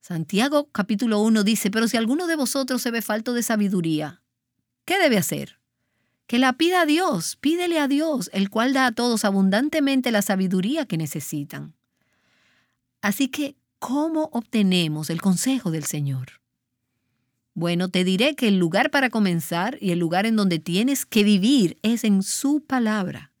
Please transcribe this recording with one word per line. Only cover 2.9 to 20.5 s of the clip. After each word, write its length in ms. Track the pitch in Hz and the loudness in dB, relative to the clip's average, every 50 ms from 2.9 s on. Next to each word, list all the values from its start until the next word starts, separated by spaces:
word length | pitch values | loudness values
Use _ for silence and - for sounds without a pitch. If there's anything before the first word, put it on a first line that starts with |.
| 233 233 220 | -4 -4 -2
falto 300 | - 214 226 226 254 247 | -2 -4 -2 -2 -2 -2
de 100 | 240 226 | -2 -2
sabiduría, 800 | - 233 214 208 196 196 185 170 165 160 151 151 147 - _ _ _ _ _ _ _ _ _ _ _ _ _ _ | -2 0 0 0 0 0 0 0 0 -2 -2 -4 -6 -12 _ _ _ _ _ _ _ _ _ _ _ _ _ _
¿qué 160 | - 339 392 | -4 0 2
debe 180 | 359 294 240 196 | 2 4 4 2
hacer? 420 | 165 - - 143 139 - - _ _ _ _ _ _ _ _ _ _ _ _ _ _ _ | 0 -2 -4 -8 -8 -12 -16 _ _ _ _ _ _ _ _ _ _ _ _ _ _ _
Que 120 | - 240 | 0 2
la 140 | 262 262 254 | 2 2 2
pida 280 | 262 320 339 370 359 | _ 0 2 4 2
a 40 | 339 | 4
Dios, 520 | 294 302 330 370 370 277 180 160 - - _ | 4 2 2 2 0 0 -2 -2 -6 -10 _
pídele 380 | - 277 330 349 359 359 339 320 | -2 0 0 0 0 0 0 0
a 80 | 294 269 | 0 2
Dios, 420 | 277 285 311 330 302 247 180 - - | 0 0 0 0 -2 -2 -4 -4 -2
el 160 | 196 196 196 | -2 -2 0
cual 240 | - 220 226 262 277 | 0 0 0 2 2
da 120 | 269 262 | 2 0
a 60 | 247 240 | 0 0
todos 320 | - 240 247 233 214 - | 0 0 0 0 2 0
abundantemente 880 | 208 196 196 190 190 185 214 262 302 - 320 285 277 269 262 254 - | 2 2 4 4 4 4 2 0 0 0 0 0 2 2 2 0 2
la 100 | - 208 | 0 0
sabiduría 640 | 196 - 202 185 190 185 185 185 180 214 277 330 285 | 2 2 0 0 2 0 0 0 0 0 -2 -2 -4
que 120 | - - 160 | -4 -4 -4
necesitan". 760 | 160 143 - 156 135 - - 147 143 147 - 143 147 151 156 _ _ _ _ _ _ _ _ _ _ _ _ _ _ _ _ _ _ _ _ _ _ _ _ _ | -4 -4 -6 -8 -10 -8 -8 -8 -8 -8 -10 -14 -14 -14 -18 _ _ _ _ _ _ _ _ _ _ _ _ _ _ _ _ _ _ _ _ _ _ _ _ _
Así 260 | - 202 202 - 277 262 | -4 -4 0 0 -2 -4
que, 280 | 262 - 294 277 - _ _ _ _ _ | -2 -6 -6 -6 -8 _ _ _ _ _
¿cómo 500 | - - 247 294 302 330 320 311 311 311 | -8 -4 -2 -2 -2 0 -2 -2 -4 -2
obtenemos 760 | - 233 226 _ - 220 208 190 185 180 170 156 151 151 156 - | -4 -8 -8 _ 0 2 2 4 4 2 2 0 -2 -4 -6 -6
el 120 | 165 165 | -6 -2
consejo 500 | - 196 185 175 - 254 269 254 - 180 | 0 0 0 2 0 -2 -2 -2 -2 -4
del 140 | 160 160 147 | -4 -4 -6
Señor? 560 | - - 151 147 139 135 131 123 - - _ _ _ _ _ _ _ _ _ _ _ _ _ _ _ _ _ _ _ _ _ _ _ _ | -6 -6 -4 -4 -4 -4 -6 -8 -12 -16 _ _ _ _ _ _ _ _ _ _ _ _ _ _ _ _ _ _ _ _ _ _ _ _
Bueno, 360 | - 165 170 175 170 180 185 | -6 -4 -2 0 -2 -2 -2
te 140 | - 185 185 | 0 0 2
diré 320 | 180 190 185 233 294 302 | 2 2 2 2 0 0
que 120 | - 262 220 | 0 2 2
el 100 | 202 185 | 4 4
lugar 340 | 180 170 156 196 254 294 | 2 2 2 0 0 0
para 180 | - 285 269 247 | 0 0 0 0
comenzar 680 | - 226 214 190 175 165 - - 175 170 180 220 269 - | 0 0 0 2 0 -2 -4 -4 -4 -4 -4 -4 -6 -4
y 100 | - 196 | -2 -2
el 80 | 170 175 | 0 0
lugar 260 | 175 165 170 180 202 | 0 0 0 0 0
en 100 | 226 226 | 0 0
donde 220 | 214 208 190 | 2 2 2